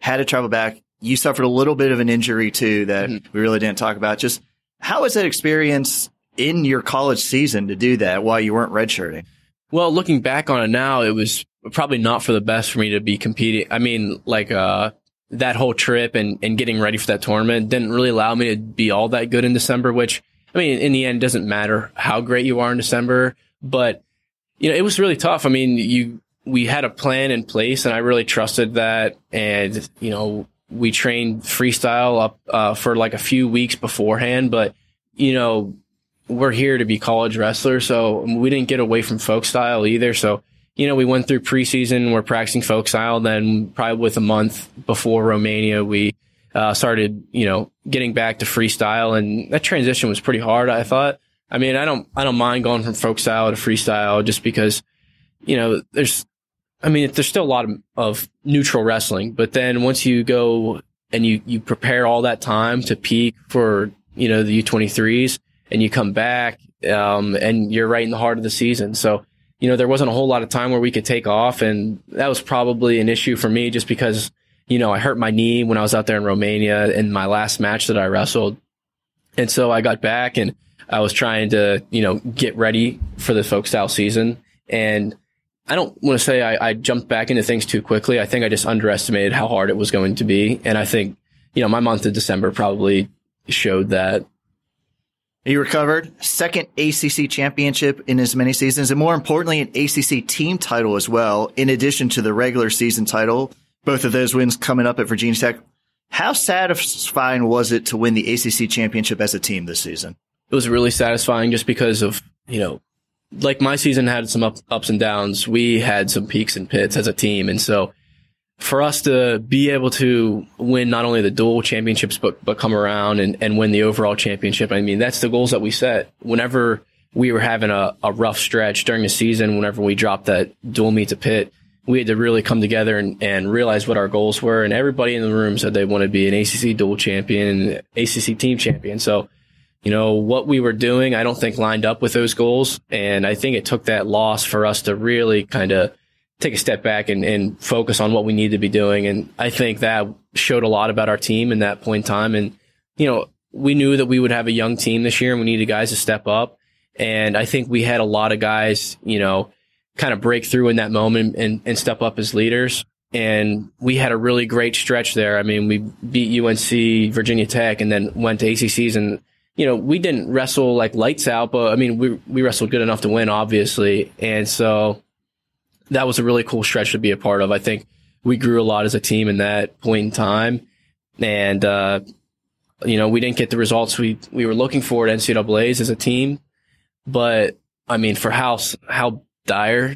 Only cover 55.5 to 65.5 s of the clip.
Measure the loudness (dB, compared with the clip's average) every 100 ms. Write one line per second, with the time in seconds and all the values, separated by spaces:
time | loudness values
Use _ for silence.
55.5 | -2 0 -2 -2 -2 -2 -2 -8 _ _
56.5 | _ _ _ 0 2 2 0 -2 0 0
57.5 | 0 -2 -6 -8 -4 -2 -2 -8 _ 0
58.5 | 2 2 2 2 0 0 -4 -4 -2 -2
59.5 | 0 0 0 0 0 2 2 2 2 2
60.5 | 2 0 -4 -10 _ _ 0 2 0 -2
61.5 | -6 -4 -4 0 2 2 2 0 -2 -2
62.5 | 0 0 0 -2 -4 0 0 0 -4 -4
63.5 | 0 2 2 -2 -8 _ -4 0 2 2
64.5 | 2 2 0 0 0 0 2 0 -4 _